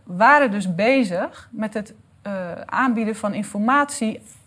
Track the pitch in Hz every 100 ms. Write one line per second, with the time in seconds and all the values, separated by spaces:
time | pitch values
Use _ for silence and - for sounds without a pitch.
0 | - 180 233 294 269 202 185 170 220 269
1 | 208 175 302 - - 220 214 214 208 -
2 | _ _ 208 196 175 - - - 254 233
3 | 220 214 208 202 202 202 220 285 285 -
4 | 220 - - -